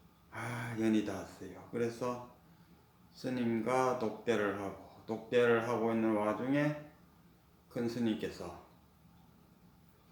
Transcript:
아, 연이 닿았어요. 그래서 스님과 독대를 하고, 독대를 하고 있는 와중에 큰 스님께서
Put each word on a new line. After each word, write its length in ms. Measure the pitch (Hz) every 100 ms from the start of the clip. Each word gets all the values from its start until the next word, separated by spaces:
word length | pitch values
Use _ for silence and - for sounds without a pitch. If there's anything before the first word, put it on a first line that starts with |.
| - - -
아, 440 | 110 117 120 120 113
연이 260 | 113 107 101
닿았어요. 640 | 95 87 - - - -
그래서 580 | 120 117 - 123 120 107 - - - - - - - -
스님과 840 | - 127 127 117 113 110 131 127 123
독대를 600 | 110 - - 107 101 101
하고, 240 | 98 - - - -
독대를 600 | 110 - 123 120 113 117
하고 260 | 113 113
있는 200 | 113 113
와중에 640 | 104 107 107 127 143 151 151 - - - - - - _ - -
큰 180 | 127 117
스님께서 800 | 120 113 104 92 - 87 - - - - _ - - - - - - - - - - -